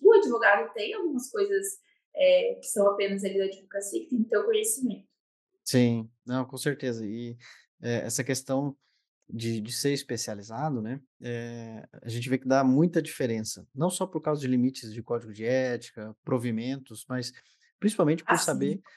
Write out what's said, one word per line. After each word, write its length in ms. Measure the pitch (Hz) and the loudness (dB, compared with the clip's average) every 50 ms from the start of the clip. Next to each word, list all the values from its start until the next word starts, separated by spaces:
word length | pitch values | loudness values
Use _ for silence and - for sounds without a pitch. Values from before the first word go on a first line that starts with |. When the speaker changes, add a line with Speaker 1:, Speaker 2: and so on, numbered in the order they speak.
Speaker 1:
O 120 | 269 427 453 | 8 10 10
advogado 600 | 392 294 247 233 220 220 202 202 208 - - - | 10 8 4 2 4 4 6 6 4 2 -2 -6
tem 200 | 214 208 311 440 | -6 -6 -4 -4
algumas 360 | 403 349 311 269 247 - - | -4 -4 -2 -4 -4 -6 -4
coisas, 360 | - 208 - - - - 392 - - - _ _ _ _ _ _ - | -4 -2 0 0 0 -2 -2 -4 -8 -12 _ _ _ _ _ _ -2
é, 400 | 196 185 185 180 180 - - - | 2 6 6 6 6 4 2 -2
que 120 | - - | -4 -6
são 200 | - - 208 202 202 | -4 2 4 4 4
apenas 340 | 202 208 196 196 196 196 196 | 4 2 0 0 -2 -2 -4
ali 140 | 190 196 | -2 0
da 80 | 196 190 | 0 -2
advocacia, 560 | 190 - - - - 202 202 196 - - - - | -2 -4 -10 -14 -10 -8 -8 -6 -6 -6 -8 -4
que 60 | - | -2
tem 140 | 247 214 220 | 0 0 2
que 60 | - | 2
ter 80 | 220 | 2
o 80 | 208 - | 2 2
conhecimento. 640 | 233 214 214 220 - - 269 254 214 190 - - _ _ _ _ _ _ _ _ _ _ _ - | 2 2 2 2 0 -2 -2 -2 -4 -4 -6 -12 _ _ _ _ _ _ _ _ _ _ _ -4
Speaker 2:
Sim, 460 | - 127 123 120 117 117 113 110 113 _ _ _ | 2 4 4 4 4 4 0 -4 -8 _ _ _
não, 200 | 123 127 131 127 | -6 -4 -4 -4
com 120 | 127 143 | -6 -8
certeza. 480 | 127 - 147 135 135 143 127 117 113 110 | -6 -4 -4 -4 -2 -4 -6 -4 -4 -6
E, 320 | 101 110 117 120 117 120 120 - - - - _ _ _ _ | -8 -8 -8 -10 -10 -12 -14 -18 -20 -20 -20 _ _ _ _
é, 160 | - 120 117 104 - | -6 -4 -2 -2 -2
essa 180 | 117 - - 123 | -4 -4 -4 -2
questão 520 | - 131 127 - - 135 135 143 143 139 - _ _ _ _ _ _ _ _ _ - | -2 -4 -4 -4 -2 -2 -2 -2 -4 -6 -10 _ _ _ _ _ _ _ _ _ -12
de, 300 | 113 117 113 117 113 110 | -10 -6 -4 -2 -2 -4
de 120 | 104 120 - | -4 -6 -6
ser 180 | - - 143 | -2 -2 -2
especializado, 880 | 143 139 - - 120 - - 113 107 101 98 110 113 127 151 156 135 113 | -2 -2 -4 -6 -6 -6 -6 -8 -10 -10 -12 -12 -8 -6 -4 -4 -4 -4
né, 200 | 107 113 131 143 - _ _ _ | -4 -6 -8 -10 -12 _ _ _
é, 640 | 123 120 120 117 120 117 120 117 113 113 110 110 - - - - | -10 -8 -8 -8 -8 -10 -12 -12 -12 -14 -14 -16 -16 -18 -20 -14
a 60 | - | -12
gente 220 | 117 113 120 120 120 | -8 -8 -6 -4 -2
vê 80 | 131 | -2
que 100 | 131 - | -2 2
dá 160 | 127 135 139 135 | 2 4 4 6
muita 380 | 131 127 147 170 170 165 165 | 6 6 6 4 4 2 0
diferença, 640 | 151 - - - 139 117 113 110 110 - - 92 107 - - | -2 -2 -2 -4 -2 -2 -2 -2 -4 -6 -10 -12 -16 -12 -4
não 140 | 135 165 180 | -2 -2 -2
só 180 | 185 - 185 | -2 -2 -4
por 140 | 180 - 151 | -4 -4 -4
causa 180 | - 156 151 143 | -2 -2 -2 0
de 80 | 135 | 0
limites 460 | 127 127 123 123 131 127 - 120 110 107 | 0 2 2 2 2 0 -4 -10 -12 -12
de 100 | 117 110 | -12 -6
código 300 | - 120 113 117 110 101 | -4 -4 -4 -4 -8 -10
de 100 | 104 110 | -6 -2
ética, 720 | 120 131 131 131 123 123 117 - - - 113 107 110 107 _ _ | 0 0 2 0 0 -2 -6 -8 -12 -14 -14 -14 -14 -14 _ _
provimentos, 840 | - 120 113 117 123 113 110 120 127 135 135 131 - 110 - - - | -2 -2 -2 0 -2 -2 -4 -4 -6 -6 -8 -10 -14 -18 -16 -10 -8
mas 240 | 127 127 120 - - - _ _ _ _ _ _ _ | -6 -6 -6 -8 -12 -18 _ _ _ _ _ _ _
principalmente 460 | _ 196 214 - - 170 147 165 170 - | _ 0 0 2 2 2 2 2 2 2
por 100 | - 170 | 2 2
Speaker 1:
Ah, 40 | |
sim. 80 | 170 - | 2 2
Speaker 2:
saber 360 | 165 139 131 139 143 165 - - - - | 0 0 0 0 -2 -2 -4 -8 -14 -20